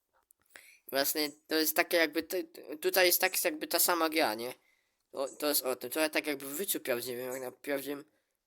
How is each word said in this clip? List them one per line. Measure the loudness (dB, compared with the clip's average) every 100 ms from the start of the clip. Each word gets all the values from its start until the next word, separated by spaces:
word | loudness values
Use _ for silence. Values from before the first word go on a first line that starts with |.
| _ _ _ _ _ -20 -20 -20 -2
Właśnie | 0 2 2 -2 -4 -2
to |
jest | 0 2 2
takie | 2 4
jakby, | 2 0
te-, | -4 -4 -6 -12 -14 -4
tutaj | 0 4 6
jest | 6
tak | 2 2
jakby | -2 -2 -2
ta | 2
sama | 2 2 2
gra, | 4 2
nie? | 2 -6 -10 _ _ _ _ _
O, | -6 -6
to | -2 0
jest | 0
o | 0 -4
tym, | -4
to | -2
jest | 0
tak | 0 -2
jakby | -4 -6
w | -6
życiu | -4 -4
prawdziwym, | -2 -2 -2 -6 -6
jak | -6
na | -8
prawdziwym. | -10 -4 -4 -4 -8 -10 _ _ _